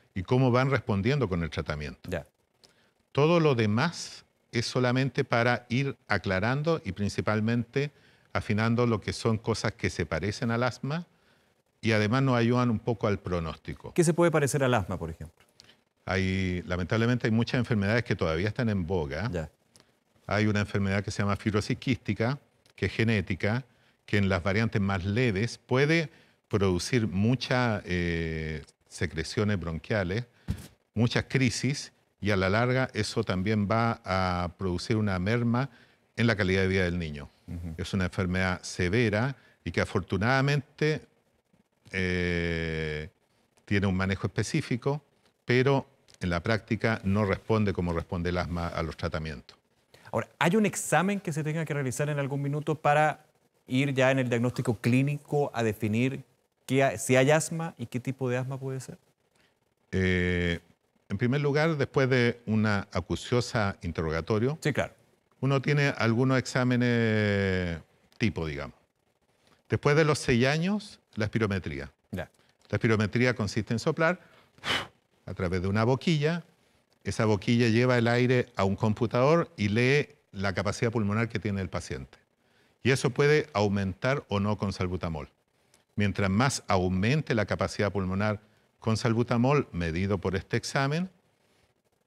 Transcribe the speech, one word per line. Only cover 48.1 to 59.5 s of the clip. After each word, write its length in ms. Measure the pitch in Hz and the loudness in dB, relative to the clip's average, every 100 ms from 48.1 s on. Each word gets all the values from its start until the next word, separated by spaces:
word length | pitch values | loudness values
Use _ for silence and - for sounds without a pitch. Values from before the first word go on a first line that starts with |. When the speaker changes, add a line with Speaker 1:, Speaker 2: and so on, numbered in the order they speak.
| 90 87 | -4 -2
Speaker 1:
el 80 | 90 | -2
asma 300 | 80 85 85 | -2 -4 -4
a 140 | 82 | -4
los 140 | 82 - | -6 -4
tratamientos. 600 | 87 78 78 76 - - _ _ _ - - | -6 -6 -8 -10 -16 -20 _ _ _ -20 -8
Speaker 2:
Ahora, 180 | - - - | -6 -6 -2
¿hay 180 | 156 214 | 2 4
un 80 | 208 | 2
examen 540 | - - 151 185 202 | 0 0 2 2 -2
que 120 | 185 | -4
se 120 | 156 | -4
tenga 200 | 151 156 | -4 -4
que 100 | 156 | -4
realizar 340 | 147 135 117 147 | -4 -4 -2 -2
en 100 | 147 | -2
algún 220 | 139 139 | -4 -4
minuto 340 | 143 143 151 | -4 -4 -4
para 500 | 156 147 147 156 139 _ _ _ _ - | 0 2 4 4 0 _ _ _ _ -2
ir 260 | 127 143 | 0 2
ya 180 | 131 131 | 4 4
en 80 | 135 | 4
el 100 | 123 | 2
diagnóstico 500 | 117 123 120 123 110 | 0 0 0 -2 0
clínico 720 | 120 123 139 147 - 147 139 | 2 4 2 -2 -4 -2 -2
a 80 | - | 0
definir 640 | 113 - 110 107 131 135 - _ _ _ - | -2 0 0 0 0 -2 -12 _ _ _ -2
qué 160 | 131 | 2
ha-, 160 | 135 110 | 2 0
si 180 | - 127 | 2 4
hay 140 | 135 | 6
asma 440 | 151 156 165 165 - | 4 2 -6 -8 -10
y 80 | 120 | -10
qué 140 | 123 | -8
tipo 280 | 120 131 131 | -8 -6 -4
de 80 | 123 | -2
asma 200 | 131 135 | -4 -8
puede 220 | 135 131 | -8 -8
ser? 180 | - 175 _ _ _ _ _ | -10 -16 _ _ _ _ _